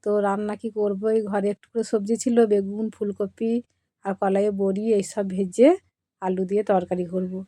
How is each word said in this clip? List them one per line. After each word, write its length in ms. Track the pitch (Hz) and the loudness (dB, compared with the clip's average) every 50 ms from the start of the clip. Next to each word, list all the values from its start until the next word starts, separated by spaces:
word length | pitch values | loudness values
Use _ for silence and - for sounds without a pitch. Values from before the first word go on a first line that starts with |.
| _ | _
তো 60 | 208 208 208 | 0 0 0
রান্না 320 | 202 202 196 208 208 208 208 | 0 0 -2 -2 -4 -6 -8
কি 140 | 208 - 226 | -8 -8 -8
করবো, 340 | 214 214 208 208 202 190 208 220 | -4 -2 -2 -2 -2 -2 0 0
এই 120 | 220 226 214 | 0 0 0
ঘরে 240 | 202 202 202 190 202 | 0 -2 -2 0 -2
একটু 180 | 202 _ - _ | -4 _ -12 _
করে 160 | _ 233 220 - | _ -6 -4 -2
সবজি 260 | - 214 202 202 233 | -2 -2 0 0 -2
ছিল, 200 | 220 - 254 233 233 233 | 0 0 2 4 4 4
বেগুন, 400 | 214 208 202 196 190 202 214 220 220 - | 4 4 0 0 -2 -4 -4 -6 -6 -4
ফুলকপি 580 | _ 214 202 196 - 208 196 _ - 226 226 233 240 240 _ _ _ _ _ _ _ _ | _ -6 -6 -4 -4 -6 -6 _ -6 -4 -2 -2 -2 -4 _ _ _ _ _ _ _ _
আর 80 | 196 196 | -8 -4
কলাইয়ে 360 | - 208 196 190 196 202 214 202 196 | -2 0 0 2 2 0 0 0 0
বড়ি, 260 | 196 196 196 202 214 226 220 | -2 -2 -2 -2 0 2 0
এইসব 320 | 196 190 - - 220 202 190 | 0 0 -2 -4 -6 -4 -4
ভেজে 400 | 185 185 196 180 180 - 240 302 359 392 _ _ _ _ _ _ _ _ | -2 -4 -4 -2 4 6 8 8 8 4 _ _ _ _ _ _ _ _
আলু 220 | 190 190 190 185 190 | -4 -4 -2 -2 -2
দিয়ে 180 | 185 202 208 208 | -2 -2 -2 2
তরকারি 420 | - 202 185 180 180 185 180 180 | 2 2 2 2 -2 -4 -4 -4
করব। 280 | 165 180 185 185 180 185 185 190 | -4 -4 -4 -4 -4 -8 -10 -12